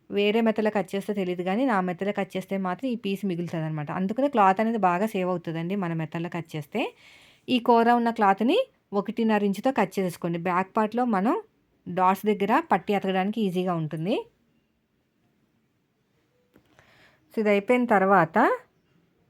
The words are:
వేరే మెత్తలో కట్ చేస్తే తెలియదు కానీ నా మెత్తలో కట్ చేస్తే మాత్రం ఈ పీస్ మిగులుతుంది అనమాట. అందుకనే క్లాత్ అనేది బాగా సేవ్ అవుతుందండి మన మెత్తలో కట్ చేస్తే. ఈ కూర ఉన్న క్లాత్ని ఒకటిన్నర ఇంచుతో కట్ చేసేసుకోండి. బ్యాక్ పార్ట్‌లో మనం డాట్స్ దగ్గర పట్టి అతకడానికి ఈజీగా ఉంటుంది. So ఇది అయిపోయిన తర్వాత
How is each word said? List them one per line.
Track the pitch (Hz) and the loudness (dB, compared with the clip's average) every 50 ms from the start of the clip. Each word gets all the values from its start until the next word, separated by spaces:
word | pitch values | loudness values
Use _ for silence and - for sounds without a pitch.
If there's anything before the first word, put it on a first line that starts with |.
| _ _ | _ _
వేరే | 196 202 202 208 208 233 | -2 0 0 2 2 2
మెత్తలో | 226 220 220 220 214 214 | 2 2 2 2 0 0
కట్ | 208 208 180 - | 0 -2 -4 -2
చేస్తే | - 196 190 - 208 | -6 -6 -4 -4 -4
తెలియదు | 196 185 180 180 175 175 | -2 -2 -2 -2 -4 -2
కానీ | 185 190 226 277 | -2 0 0 0
నా | 269 220 190 | 0 0 0
మెత్తలో | 180 180 180 170 190 202 202 | 0 -2 -4 -4 -4 -4 -2
కట్ | 202 196 190 | -4 -6 -4
చేస్తే | - 190 185 - 196 | -6 -8 -6 -4 -6
మాత్రం | 190 190 180 180 180 - 262 | -4 -4 -4 -4 -4 -4 -6
ఈ | 233 | -6
పీస్ | 226 - 196 196 190 202 | -4 -4 -4 -4 -4 -4
మిగులుతుంది | 196 175 165 175 165 - 165 156 | -4 -4 -4 -6 -6 -4 -4 -4
అనమాట. | 156 156 151 147 147 | -4 -4 -6 -6 -6
అందుకనే | 160 175 185 190 220 - 269 294 | -4 -4 -4 -2 -2 -2 -2 0
క్లాత్ | 277 226 196 190 190 - | 4 4 4 4 4 4
అనేది | 220 226 233 220 | 0 0 0 2
బాగా | 190 180 175 180 208 | 2 2 2 2 -2
సేవ్ | 220 - 190 180 180 | -2 -2 -2 -2 -2
అవుతుందండి | 185 175 175 170 156 165 165 170 196 | -2 -4 -4 -6 -6 -6 -4 -4 -4
మన | 208 185 165 165 | -4 -4 -4 -4
మెత్తలో | 160 160 156 - 170 170 175 | -4 -6 -6 -6 -8 -8 -6
కట్ | - 175 165 - | -8 -8 -10 -8
చేస్తే. | - 156 147 - - 220 320 494 - _ - - - - - _ _ _ _ | -10 -10 -10 -6 -6 -6 -6 -6 -8 _ -20 -20 -20 -20 -20 _ _ _ _
ఈ | - 254 240 | -2 -2 0
కూర | 233 247 233 226 233 233 | 2 4 4 4 6 4
ఉన్న | 240 240 233 233 | 4 4 2 0
క్లాత్ని | 226 226 208 190 196 196 214 254 339 494 523 - _ _ _ _ 196 | 0 2 4 4 4 4 2 2 2 2 0 -2 _ _ _ _ -4
ఒకటిన్నర | 202 196 - 208 - 226 220 214 208 208 | -4 -4 -4 -4 -2 0 2 2 2 2
ఇంచుతో | 202 190 - - 262 269 | 0 -2 0 -2 0 2
కట్ | 240 202 175 - | 2 0 0 0
చేసేసుకోండి. | 208 190 180 165 - - 170 170 170 | -2 -4 -4 -4 -4 -6 -4 -4 -4
బ్యాక్ | 170 185 175 180 190 - _ | -2 -2 0 0 -2 -2 _
పార్ట్‌లో | 226 214 214 220 233 254 | -2 -2 0 -2 -2 -2
మనం | 240 220 185 190 247 339 453 - _ _ _ _ _ _ _ _ | 0 0 0 2 0 0 -2 -4 _ _ _ _ _ _ _ _
డాట్స్ | 180 175 185 185 185 190 190 - | -8 -2 2 2 2 2 2 0
దగ్గర | 214 208 190 202 196 233 311 330 | -2 0 0 0 2 2 0 2
పట్టి | - 208 185 - - 202 | 2 0 0 0 -2 -2
అతకడానికి | 196 196 190 185 190 185 202 214 233 | 0 0 0 0 0 -2 -2 -2 -2
ఈజీగా | 214 190 170 185 180 185 175 | -2 -2 0 -2 -2 -2 -2
ఉంటుంది. | 165 160 147 175 156 160 185 269 415 440 - _ _ _ _ _ _ _ _ _ _ _ _ _ _ _ _ _ _ _ _ _ _ _ _ _ _ _ _ _ _ _ _ _ _ _ _ _ _ _ _ _ _ _ _ _ - _ _ _ - _ _ _ _ _ _ _ _ _ | -2 -4 -4 -6 -6 -4 -2 -2 -4 -4 -10 _ _ _ _ _ _ _ _ _ _ _ _ _ _ _ _ _ _ _ _ _ _ _ _ _ _ _ _ _ _ _ _ _ _ _ _ _ _ _ _ _ _ _ _ _ -20 _ _ _ -20 _ _ _ _ _ _ _ _ _
So | _ - | _ -6
ఇది | 226 214 214 | -2 2 2
అయిపోయిన | 202 202 202 - 247 247 247 | 2 2 2 2 2 2 4
తర్వాత | 240 220 190 190 190 202 185 165 156 - 214 262 370 508 480 - _ _ _ _ _ _ _ _ _ _ _ _ _ | 4 4 4 4 6 6 4 4 4 4 2 4 4 2 -2 -6 _ _ _ _ _ _ _ _ _ _ _ _ _